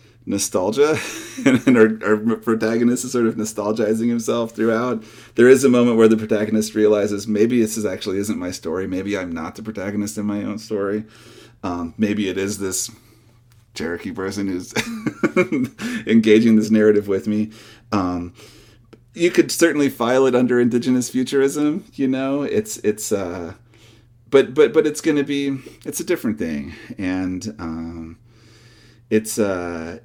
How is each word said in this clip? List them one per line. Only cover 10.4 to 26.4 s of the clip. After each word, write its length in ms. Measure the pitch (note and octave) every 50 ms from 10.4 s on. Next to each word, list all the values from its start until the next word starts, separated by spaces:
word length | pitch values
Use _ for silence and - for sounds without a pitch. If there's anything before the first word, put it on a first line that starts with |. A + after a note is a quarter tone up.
| G#2
own 140 | G2+ G#2 G#2+
story. 460 | - - G#2+ G2+ G2+ G2 G2+ G#2+ A2 - - - - - - - - - - _ -
Um, 320 | F#2+ F2 E2+ E2+ E2 - -
maybe 300 | G#2+ G#2 G#2 G#2 G#2 F#2+
it 100 | F2 F#2+
is 200 | G2 G2+ G#2 G2
this 320 | G2 F#2+ F2+ - - - - - _ _ _ _ _ _ _ _ _ _ _ _ _ _ _
Cherokee 380 | - D#2 E2 F2 E2+ - G2 E2+
person 360 | F2+ F#2+ F#2+ G2+ G#2 G2 G2
who's 240 | F#2 F2+ F2+ - - - - A#3 A#3 A3 G#3+ - - - - D#4+ -
<laughs> 720 | - F3+ - E3 C3+ - - - - G#3 A#3+ B3 A#3 -
engaging 500 | A#2 A2+ A2+ G#2+ A2 G#2+ A2 A#2 A#2 A2
this 140 | G#2+ G#2+ G#2+
narrative 380 | A2 G#2+ G#2+ G#2+ G#2+ G#2 G2+ G2+
with 180 | G2 F#2+ -
me." 240 | G#2+ G#2 G#2+ G#2+ A2 - - - - - - _ -
Um, 440 | - G2+ F#2 F2+ F2 F2 F2 F2+ - - - - - - - _ _ _ _ _ - - _ _ _
you 160 | E3 E3+ F3+
could 200 | E3+ - D#3 C3
certainly 380 | - - E3+ E3+ C#3+ D3 C#3+ C3+
file 380 | C3 - A#2+ A#2 B2+ C3 C3+
it 80 | C3 B2
under 260 | B2 B2+ A#2 B2 B2
indigenous 500 | B2 B2 B2 B2 A#2 B2+ B2+ B2+ A#2+ -
futurism, 720 | - B2+ B2+ B2 C#3+ C#3 C3+ C#3 C#3 D3 D3 D3 D3+ G3 - - -
you 120 | - C#3
know, 360 | C3+ C3 C3+ C3+ C3+ C#3 C#3+ C#3+
it's, 340 | - - A2 G#2+ - - -
it's, 320 | - G#2+ G#2 - - -
uh, 440 | G#2+ G2 F#2+ E2+ F2 F2+ F2 E2 - - _ _ _ _ - - - - _ _ _ _ _ _
but, 240 | - C#3 B2+ - C3
but, 180 | D3 D3+ A#2 -
but 140 | D#3+ D3+
it's 140 | D3+ D3 -
gonna 240 | - E3 D3 C#3+ C#3
be, 340 | C#3 C#3+ C#3+ C#3 C#3 C#3 C3 - - - - -
it's 140 | - C#3 -
a 60 | -
different 340 | E3 F3 D#3 - A#2+ G#2
thing. 360 | -